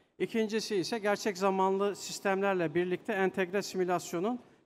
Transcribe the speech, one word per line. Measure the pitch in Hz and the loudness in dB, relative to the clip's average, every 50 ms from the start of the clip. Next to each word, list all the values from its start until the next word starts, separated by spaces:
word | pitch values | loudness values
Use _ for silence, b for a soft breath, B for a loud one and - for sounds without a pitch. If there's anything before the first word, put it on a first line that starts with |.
| b b b - | b b b -6
İkincisi | 180 190 - 226 220 208 214 220 - - 214 | -4 -2 0 0 0 0 0 -2 -2 0 0
ise | 190 156 - 240 233 | 0 0 0 -2 -2
gerçek | 190 208 202 196 - 220 190 175 | 0 0 0 0 0 -2 -2 0
zamanlı | 196 196 190 190 190 190 190 196 202 202 185 | 2 2 4 4 4 4 2 2 0 0 -2
sistemlerle | - - - 165 - - 202 190 190 202 202 196 185 170 160 156 | -4 -8 -10 -8 -4 -2 0 0 2 2 2 2 2 0 0 2
birlikte | 175 180 180 180 175 - - 220 | 0 0 0 -2 -4 -4 -4 -2
entegre | 190 190 180 - 196 190 175 185 202 | 0 0 0 2 0 -2 0 0 -2
simülasyonun | 185 - - 185 180 175 180 170 165 - - 165 180 220 247 240 B B B B B | -4 -2 -2 -2 0 2 0 0 -2 -2 -4 -2 0 0 -2 -4 B B B B B